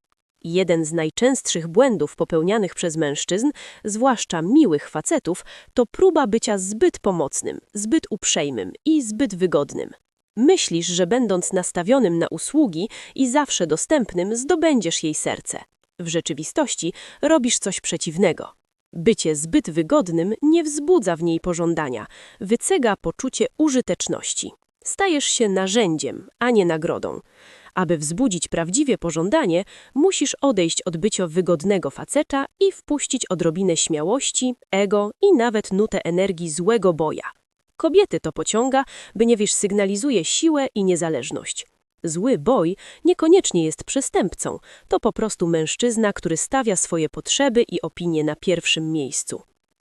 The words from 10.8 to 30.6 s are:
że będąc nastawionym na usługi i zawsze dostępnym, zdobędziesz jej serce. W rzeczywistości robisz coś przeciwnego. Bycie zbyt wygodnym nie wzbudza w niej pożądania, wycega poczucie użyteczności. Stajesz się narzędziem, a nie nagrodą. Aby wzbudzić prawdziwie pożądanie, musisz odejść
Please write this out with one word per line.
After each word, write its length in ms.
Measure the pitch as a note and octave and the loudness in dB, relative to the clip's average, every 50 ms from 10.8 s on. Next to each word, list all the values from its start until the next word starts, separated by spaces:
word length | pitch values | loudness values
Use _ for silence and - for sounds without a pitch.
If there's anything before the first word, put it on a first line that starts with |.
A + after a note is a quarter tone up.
| E3+ | -2
że 200 | F#3 F3 F3+ F#3 | -2 0 0 0
będąc 460 | F3 A#3 C4 B3 G3 F#3+ F3 - - F#3 | 2 2 0 2 2 0 0 0 -2 -2
nastawionym 680 | F3+ F3 - - F3+ E3+ G3 C4 C#4 A3+ F3 E3+ E3 | -2 -2 -2 -4 -4 0 2 2 4 4 2 2 0
na 80 | E3 - | 0 -2
usługi 580 | - E3 - - - D#4 D4+ G#3 D3+ D#3+ G3 - - - - - - | -4 -8 -8 -2 2 2 2 2 0 -6 -8 -8 -10 -14 -20 -14 -2
i 140 | - C4+ B3 | -2 -2 2
zawsze 380 | A#3+ D4 C#4+ - - - F3+ | 2 0 0 0 -2 -2 0
dostępnym, 680 | D3+ D3+ D#3+ - - - C#4+ G#3 - - F3 F3+ G3+ A3+ | 0 0 -2 0 0 2 2 2 0 -2 -2 -2 -2 -2
zdobędziesz 680 | A#3 C4 D4 F4+ D#4+ E4 D#4+ C#4+ A#3 E3 E3 - - - | -4 0 0 2 2 4 4 2 2 0 0 -4 -2 -4
jej 120 | D#3 D3+ | -4 -4
serce. 480 | - - D3+ A2 - - - - - - _ _ _ _ _ _ - | -2 -4 -4 -4 -4 -6 -10 -12 -12 -14 _ _ _ _ _ _ -12
W 80 | F3 | -10
rzeczywistości 840 | E3 D#3 E3 - - D#3 D#3 D#3 - - D#4+ D4 - - - E3 E3+ - - - - - - | -4 -4 -4 -2 -4 -6 -6 -8 -6 -2 -2 -2 -2 -2 -4 -4 -6 -6 -8 -18 -20 -10 -4
robisz 380 | - D4+ D#4+ D#4 A#3 A#3+ - - | 2 2 2 4 2 0 -2 0
coś 220 | - G3+ F3+ - | -2 -4 -6 -6
przeciwnego. 720 | - - F3 D#3+ - F3 D3+ F3 G#3 F3 - - - - - _ _ _ _ _ _ _ - | -6 -6 -6 -6 -6 -6 0 2 2 2 2 0 -8 -16 -16 _ _ _ _ _ _ _ -10
Bycie 420 | E3+ D#3+ A3+ A3 - - E3 D#3 | 0 2 2 2 2 0 -2 -2
zbyt 340 | D3 D#3 E3 E3 D4+ - F#3+ | -2 -4 0 0 0 0 0
wygodnym 640 | D3+ E3+ D#3+ D#3+ C#4+ D4+ G#3 F3+ E3 E3 E3+ G3+ A3 - | -2 -2 0 2 2 2 2 2 0 0 0 0 -2 0
nie 220 | C#4+ D4+ D#4+ E4+ D#4 | 2 4 4 4 2
wzbudza 520 | D4+ D4 D#4 C#4+ D#4 F#4 E4 G3+ F#3 E3+ | 0 -4 -4 2 2 2 2 4 0 -2
w 80 | D#3 E3+ | -2 0
niej 160 | E3+ E3 D#3+ | 0 0 0
pożądania, 680 | - F#3 E3+ E3+ E3+ E3+ E3+ D#3+ D3+ C3 B2 G#2+ G#2 - - - - - - - | -2 -4 -2 0 0 0 0 0 -2 -4 -4 -8 -10 -14 -18 -20 -20 -20 -16 -12
wycega 540 | G#3+ F#3 A#3 - - - F#4+ E4+ A#3+ A3 F#3+ - | -2 -2 -2 0 0 0 0 2 2 0 0 0
poczucie 460 | - E3 - - - B3+ - - G#3+ - _ | -4 -8 -6 -6 -8 -6 -2 -2 -2 -2 _
użyteczności. 920 | - D#4 D#4 B3+ B3+ - - F3 - - - D#3 - - - - - - - - _ _ _ _ _ - | 0 0 2 2 0 0 0 -4 -4 -4 -6 -6 -6 -6 -8 -8 -8 -8 -10 -14 _ _ _ _ _ -12
Stajesz 420 | - - - G4 F#4+ D#4 C#4+ - | -10 -4 -2 0 0 2 0 0
się 240 | - - - A3+ G3+ | -2 0 0 2 2
narzędziem, 800 | F#3+ F#3+ F#3+ F#3+ F#3+ A#3+ A3 E3+ D#3+ D3 C#3 A#2+ - G2+ - - _ - | 2 0 0 0 2 2 2 2 0 -2 -4 -8 -8 -10 -16 -18 _ -2
a 120 | A#3 B3 | 0 4
nie 140 | A#3+ G#3 F3+ | 4 4 4
nagrodą. 540 | E3+ D#3+ D#3+ D#3+ F3 C3 F#2+ - E2+ B1+ - _ _ _ _ - - - - - - - | 4 2 0 0 -2 -4 -4 -6 -8 -8 -10 _ _ _ _ -20 -20 -20 -20 -20 -8 -4
Aby 220 | F#3 F#3 D#3 F3 | -4 0 0 0
wzbudzić 500 | D3 D#3 D3 E3+ G3 C4+ A#3+ F3+ D#3+ - | -2 -2 -6 -2 0 0 0 0 -2 -6
prawdziwie 500 | - - E3+ E3 E3+ F#3 C#4 D#4 C4 G3+ | -4 -4 -4 -4 -2 0 0 2 2 0
pożądanie, 680 | - - E3+ - E3 E3 G3+ D#4 D#4+ C#4 F3+ E3 F3 G#3 - - - - - - | 0 -2 -4 -2 -2 -2 2 2 2 2 2 0 0 0 -2 -12 -20 -20 -8 0
musisz 400 | C4 D#4+ G4 F4+ - D4 - - - | 2 2 2 2 0 -2 -4 -4 0
odejść 400 | - C#4 A3+ F#3+ | 0 2 2 2